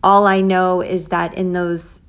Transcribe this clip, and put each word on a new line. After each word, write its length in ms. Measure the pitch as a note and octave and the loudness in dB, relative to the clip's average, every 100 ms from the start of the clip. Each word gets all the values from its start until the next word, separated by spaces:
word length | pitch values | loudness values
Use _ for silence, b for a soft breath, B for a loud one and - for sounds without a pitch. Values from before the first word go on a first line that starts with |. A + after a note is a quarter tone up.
all 220 | F#3 G3+ G3+ | 4 4 4
I 160 | G3 | 2
know 400 | F#3+ F#3 F#3 F3+ | 2 2 2 0
is 280 | - F#3 E3 | -2 -6 -4
that 260 | F3 F3 - | -4 -4 -4
in 180 | F#3 | -4
those 480 | F3+ F3 E3+ E3 - | -2 -4 -4 -8 -18